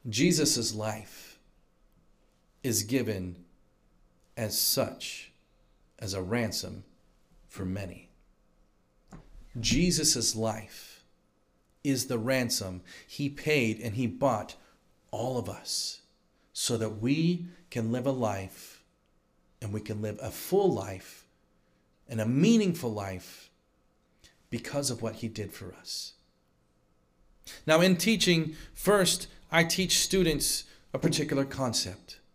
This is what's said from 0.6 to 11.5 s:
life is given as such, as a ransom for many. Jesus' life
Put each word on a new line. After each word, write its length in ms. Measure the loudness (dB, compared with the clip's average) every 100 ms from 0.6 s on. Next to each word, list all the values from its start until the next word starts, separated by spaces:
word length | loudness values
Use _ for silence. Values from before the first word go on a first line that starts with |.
| -2
life 640 | -4 -6 -6 -12 -20 -20 -20 _ _ _ _ _ _ _ _ _ _ _ _
is 200 | -2 0
given 540 | 2 0 0 -2 -6 -10 -20 _ _ _ _ _ _ _ _ -6
as 220 | -2 0
such, 720 | 2 2 0 -4 -10 -12 -16 _ _ _ _ _ _ -10
as 160 | -6
a 80 | -4
ransom 640 | -2 -2 0 -4 -8 -12 -16 _ _ _ _ -20 -20
for 160 | -8
many. 440 | -6 -4 -8 -12 -20 _ _ _ _ _ _ _ _ _ _ -20 -20 -20 -14 -4
Jesus' 760 | 2 4 4 4 2 2 0
life 680 | 0 -2 -4 -10 -18 -20 -20 _ _ _ _ _